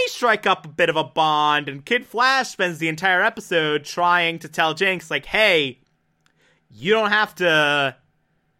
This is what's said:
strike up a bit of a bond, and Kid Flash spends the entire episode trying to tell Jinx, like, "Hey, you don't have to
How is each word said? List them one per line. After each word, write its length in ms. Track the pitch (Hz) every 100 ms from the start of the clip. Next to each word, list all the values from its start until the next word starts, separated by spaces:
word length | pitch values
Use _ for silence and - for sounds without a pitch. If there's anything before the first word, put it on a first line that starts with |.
| 494
strike 400 | - 247 208 202
up 180 | 185
a 40 | 156
bit 200 | 139 165
of 80 | 156
a 80 |
bond, 640 | 151 - 156 151 151 147 147
and 160 | 139
Kid 220 | - 247 254
Flash 420 | 208 254 269 254
spends 300 | - 185 160
the 100 | 165
entire 340 | 156 190 180
episode 640 | 214 220 - 170 156 151
trying 540 | 147 - 175 175 170 165
to 80 | 160
tell 260 | - 165
Jinx, 360 | 156 190 185 -
like, 160 | 147 -
"Hey, 540 | 202 214 170 139 - _ _ _ _ _ _ _ _ _
you 220 | 107 151
don't 180 | 220 214
have 240 | 208 214 -
to 600 | 175 156 147 147 139 - _ _ _ _ _ _